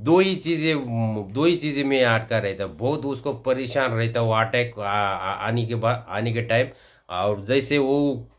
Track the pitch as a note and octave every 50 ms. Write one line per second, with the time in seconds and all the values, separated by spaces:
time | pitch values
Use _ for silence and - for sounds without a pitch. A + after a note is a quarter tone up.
0 | G#2 C3+ E3 F#3 F#3+ G3 F#3+ D3+ - D#3 E3+ D#3 D3+ D#3+ D#3 C#3+ C3 A#2+ A#2 A2+
1 | A2+ A2 A2 G#2+ G2+ F#2+ G2+ B2+ D3 E3+ F3 E3 D3 D3+ C#3+ C#3 C#3+ C#3 C3+ C3
2 | B2+ A#2 A2+ A2+ A2+ - A#2 A2 G2+ G2 F#2+ F#2 G2 F#2 D#2 D2+ A2 B2+ D3 D3+
3 | - C#3 C#3 A#2+ - D3 C3 A#2 - C3 B2+ C3 C3+ A#2+ A2+ C#3+ C3+ B2+ A#2 A2+
4 | A2+ A2+ A#2 A#2+ A#2 A2+ A2 A2 A2+ A2+ - B2 A#2+ A#2+ A#2+ - G#2 G2+ G2+ G#2
5 | G2+ G2 G2 F2+ F#2 F#2+ G2 - G2 G#2+ A2+ A#2+ A#2 A2 A#2+ A2+ G#2+ A2+ B2 A2+
6 | - - F2+ G#2 A2+ A#2+ A2 A#2 A2+ A#2 A2+ A#2 C3 C3 - - - - _ _
7 | _ - F2+ F2+ F#2 G#2 G#2 G2+ G2 G2+ B2+ C#3 C3+ - C#3+ D3 C#3 C3 C#3 C#3+
8 | D3 C#3+ C3 A#2+ A#2 - _